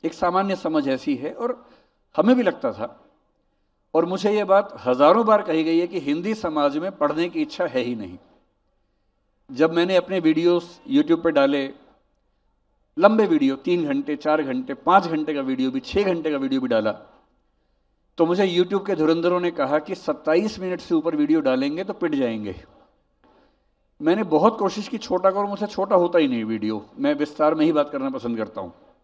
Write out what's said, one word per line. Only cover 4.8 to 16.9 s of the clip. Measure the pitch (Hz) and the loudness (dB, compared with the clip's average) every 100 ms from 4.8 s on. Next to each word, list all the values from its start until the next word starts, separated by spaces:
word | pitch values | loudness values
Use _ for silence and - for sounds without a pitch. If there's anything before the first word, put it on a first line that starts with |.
| 127 | -2
हजारों | 127 147 208 220 | 4 6 6 4
बार | 214 | 2
कही | 185 160 | 2 -2
गई | 160 165 | 2 0
है | 175 | 0
कि | 185 | -4
हिंदी | 139 151 185 | -4 -4 -2
समाज | 220 175 156 143 143 | -4 -4 0 0 0
में | 180 | -6
पढ़ने | 196 147 151 170 | -2 -2 0 -4
की | 165 | -4
इच्छा | 151 - 117 | -6 -4 -4
है | 127 | -2
ही | 120 117 | -4 -6
नहीं। | 95 92 _ _ _ _ _ _ _ _ _ _ _ _ _ | -10 -14 _ _ _ _ _ _ _ _ _ _ _ _ _
जब | 127 160 | 0 0
मैंने | 165 175 185 | 2 2 2
अपने | 175 185 | 0 0
वीडियोज़ | 160 156 170 175 170 - - | 2 2 2 2 -2 -20 0
YouTube | 135 151 165 | 0 4 2
पे | 170 | 2
डाले, | 151 139 143 135 - _ _ _ _ _ _ _ _ _ _ _ - | 2 2 0 -4 -10 _ _ _ _ _ _ _ _ _ _ _ 4
लंबे | 196 220 202 | 4 6 4
वीडियो, | 156 135 135 | 4 2 0
तीन | - 175 151 | -2 0 0
घंटे, | 139 139 147 | -2 -2 -4
चार | 151 156 | 0 0
घंटे, | 135 127 127 | 0 -4 -6
पाँच | 135 - 190 175 | -6 4 4 4
घंटे | 160 156 | -4 -4
का | 147 | -4
वीडियो | 131 131 131 | -4 -2 -2
भी, | 131 | -2
छः | - 190 | -4 -2
घंटे | 196 170 156 | 0 0 -2
का | 143 | -2
वीडियो | 135 135 | -2 -2
भी | 127 | 0
डाला, | 113 107 | 0 0